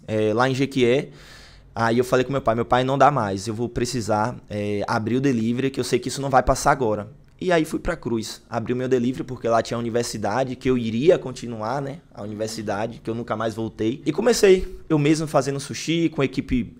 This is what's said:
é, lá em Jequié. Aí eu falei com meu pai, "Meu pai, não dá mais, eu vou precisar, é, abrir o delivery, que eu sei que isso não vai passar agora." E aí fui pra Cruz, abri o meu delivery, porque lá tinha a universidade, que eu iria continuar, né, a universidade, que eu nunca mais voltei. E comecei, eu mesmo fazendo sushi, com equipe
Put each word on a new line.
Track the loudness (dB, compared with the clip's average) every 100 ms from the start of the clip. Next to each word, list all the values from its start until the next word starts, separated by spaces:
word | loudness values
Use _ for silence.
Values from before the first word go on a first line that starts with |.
é, | -4 0 2
lá | 2 2
em | 2
Jequié. | 0 2 4 2 0 -12 -20 -20 -20 -20 -10
Aí | -2 0 2
eu |
falei | 2 2
com | 2
meu | -2
pai, | 0 0
"Meu |
pai, | 2 2
não | 2 6
dá | 6
mais, | 6 0 -2 -4
eu |
vou | -4 -4
precisar, | -2 -4 -2 0 0 0 -4 -8
é, | -6 -4 -2 -2
abrir | -2 0
o | 0
delivery, | 2 0 0 0 -2
que | -2
eu |
sei | -2 -2
que | -2
isso | -6
não | 2
vai | 4
passar | 4 2 2
agora." | 2 2 -2 -6 -14 -20 -6
E | 0
aí | 2
fui | 0 -4
pra | -4 -6
Cruz, | -4 -4 -4 -10 -8
abri | -4 -2
o | -2
meu | 0
delivery, | 2 2 -2
porque | -8 -6 0
lá | 2
tinha | 0 -4
a |
universidade, | -2 -2 -2 -4 -2 -2 -2
que | -2 0
eu | 0
iria | 0 2 4 4
continuar, | 2 -10 -10 -6 -4 -4
né, | -6 -12 -16
a | -14
universidade, | -10 -6 -6 -6 -6 -4 -4 -6
que | -6
eu | -6
nunca | -4
mais | -4 -4
voltei. | -4 -6 -2 -2 -2 -4
E |
comecei, | 0 2 6 6 6 2 -8 0
eu | 2
mesmo | 4 2 2
fazendo | 2 2 -2
sushi, | -6 -6 -2 0 0
com | 0
equipe | -2 -2 -2 -2 -2